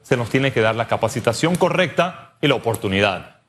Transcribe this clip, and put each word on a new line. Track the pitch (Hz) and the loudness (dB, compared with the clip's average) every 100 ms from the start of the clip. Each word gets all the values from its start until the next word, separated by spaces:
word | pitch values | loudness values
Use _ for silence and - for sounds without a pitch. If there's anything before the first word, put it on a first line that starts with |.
Se | - 127 | -2 -2
nos | 113 | 0
tiene | 135 135 | 0 0
que | 123 | 2
dar | 110 113 | 2 0
la | 113 | -2
capacitación | 104 110 120 113 113 156 175 | -2 -2 0 -2 0 0 2
correcta | 180 - 175 - 175 - - _ | 0 2 0 0 -2 -4 -18 _
y | 147 | 0
la | |
oportunidad. | 123 117 107 104 95 101 90 - - | 0 0 -4 -2 2 2 0 -8 -20